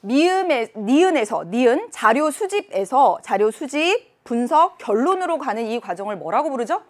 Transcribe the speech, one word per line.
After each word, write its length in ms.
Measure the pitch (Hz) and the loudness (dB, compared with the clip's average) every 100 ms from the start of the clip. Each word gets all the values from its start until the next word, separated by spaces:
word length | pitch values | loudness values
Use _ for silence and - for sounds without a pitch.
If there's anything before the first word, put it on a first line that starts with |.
미음에, 680 | 196 262 339 381 370 269 226 | 0 2 2 2 0 -2 -2
니은에서, 680 | - 208 269 370 311 208 214 | -6 0 4 4 2 0 -4
니은 480 | 165 226 247 269 466 | -4 2 2 2 -2
자료 400 | - 220 254 302 | -2 2 2 0
수집에서 880 | 285 392 403 - 190 190 254 254 170 | -2 -4 -4 -4 -4 0 4 4 2
자료 300 | - 202 214 | -2 0 0
수집, 720 | 220 285 294 330 440 _ _ | 0 -6 -2 0 -2 _ _
분석, 520 | - 233 240 302 349 - | -6 -4 0 2 2 0
결론으로 600 | - 214 285 370 359 320 | -2 0 2 0 -2 -4
가는 260 | 277 214 | -4 -6
이 140 | 226 240 | -4 -6
과정을 380 | - 175 202 202 | -6 -8 -8 -8
뭐라고 340 | 151 208 302 | -2 -2 -2
부르죠? 320 | 262 233 370 - | -4 -4 -4 -6